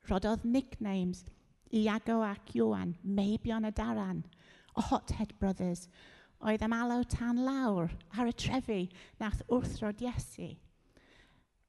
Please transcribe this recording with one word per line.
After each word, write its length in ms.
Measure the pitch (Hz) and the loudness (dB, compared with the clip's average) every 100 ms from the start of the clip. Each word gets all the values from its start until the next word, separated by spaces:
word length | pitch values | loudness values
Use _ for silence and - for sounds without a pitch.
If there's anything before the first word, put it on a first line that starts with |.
| - | 0
Rododd 360 | 190 208 220 | 0 2 0
nicknames 800 | 233 247 262 - 214 190 180 180 - - _ _ - | 2 0 0 -6 -4 0 -2 -4 -10 -20 _ _ -2
Iago 480 | 226 214 214 226 226 214 | 2 2 2 0 0 0
ac 240 | 202 - 233 | -4 -6 2
Ioan, 400 | 226 208 180 170 | 2 2 -2 -4
Meibion 640 | 190 196 202 214 233 226 220 | -2 0 2 0 0 -2 -2
a 20 | |
Daran, 540 | 214 220 220 190 175 - - - - - | -2 -2 0 -2 -4 -6 -14 -20 -20 -12
o 80 | - | -4
Hothead 540 | - 240 - - 214 - | 0 0 0 -4 -4 0
Brothers, 480 | 196 190 180 175 - - - - - _ | 0 0 0 -2 -6 -20 -20 -20 -20 _
oedd 260 | 214 214 | 0 0
am 100 | 214 | 2
alw 300 | 226 240 240 | 2 2 2
tan 400 | 240 - 240 240 | 0 0 2 2
lawr 480 | 262 269 254 190 165 151 - 202 | 2 2 2 2 2 -2 -8 -2
ar 120 | 240 | 0
y 60 | |
trefi 480 | - - 262 254 208 180 - - - | 0 0 0 0 -2 -2 -6 -20 -6
nath 240 | 214 - - | -4 -4 2
wrthrod 560 | 247 240 - 214 208 | 0 0 -4 -4 -2
Iesu. 480 | 247 233 - - 175 - - _ _ - - - - _ _ _ | -4 -4 -6 -10 -12 -12 -18 _ _ -20 -20 -20 -20 _ _ _